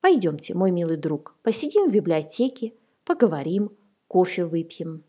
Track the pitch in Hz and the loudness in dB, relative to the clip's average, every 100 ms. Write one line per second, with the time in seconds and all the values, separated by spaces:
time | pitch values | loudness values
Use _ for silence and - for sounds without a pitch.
0 | 370 339 180 147 - 180 190 175 170 160 | 4 4 2 -4 -8 0 0 0 -2 -2
1 | 156 147 - _ - 226 302 415 381 208 | -2 -4 -8 _ -4 -2 0 2 2 2
2 | 160 160 151 - 254 254 226 _ _ _ | 2 -2 -2 -2 -2 -2 -12 _ _ _
3 | - 339 226 160 143 185 208 - _ _ | -6 2 2 2 -4 -2 -4 -8 _ _
4 | _ 180 180 185 170 165 165 - 165 160 | _ 2 2 0 -4 -4 -6 -10 -12 -12